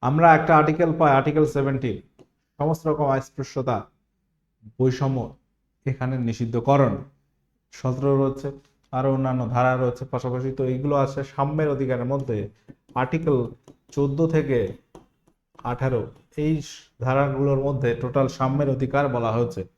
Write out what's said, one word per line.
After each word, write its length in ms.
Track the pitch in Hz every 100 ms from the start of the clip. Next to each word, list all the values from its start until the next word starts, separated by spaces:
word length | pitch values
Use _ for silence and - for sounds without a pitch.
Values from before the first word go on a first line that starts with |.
আমরা 340 | 120 147 165 156
একটা 220 | 160 156
আর্টিকেল 340 | 156 160 170 160
পাই, 120 | 156
আর্টিকেল 340 | 135 139 151 151
সেভেন্টিন, 520 | 143 139 135 127 101 - _ - _ _ _
সমস্ত 280 | 151 160 160
রকম 160 | 151
অস্পৃশ্যতা, 720 | 147 135 127 - 131 - 127 110 98 _ _ _ _ _ _ _ 110 _
বৈষম্য 560 | 127 127 139 131 113 - _ _ _ _ -
এখানে 300 | 127 127 131
নিষিদ্ধকরণ। 760 | 117 113 117 117 113 139 131 98 - _ _ _ _ _ _
সতেরো 400 | - 131 127 139 139
রয়েছে, 300 | 135 135 143 139 _ _ _
আরও 220 | 127 135
অন্যান্য 360 | 135 131 127 117
ধারা 240 | 120 127 127
রয়েছে 300 | 127 120 127
পাশাপাশি। 460 | 127 131 127 131
তো 120 | 135
এইগুলো 320 | 131 127 143 143
আছে 280 | 135 139
সাম্যের 460 | 139 - 143 151 156
অধিকারের 360 | 135 135 127 120
মধ্যে, 440 | 139 127 110 104 - _ - _ -
আর্টিকেল 420 | 127 160 165 135 117 - - - _
চোদ্দ 360 | - 143 139 165
থেকে 320 | 160 147 127 98 101 _ - _ _ _ _ _ _
আঠারো 380 | 123 123 135 123 101 - _ -
এই 240 | 151 156 143 - - _
ধারাগুলোর 580 | 123 131 143 131 139 135
মধ্যে 360 | 135 139 120 117
টোটাল 320 | 127 131 135
সাম্যের 420 | - 131 139 143
অধিকার 340 | 127 131 139 143
বলা 240 | 123 117
হয়েছে। 300 | 110 120 - 95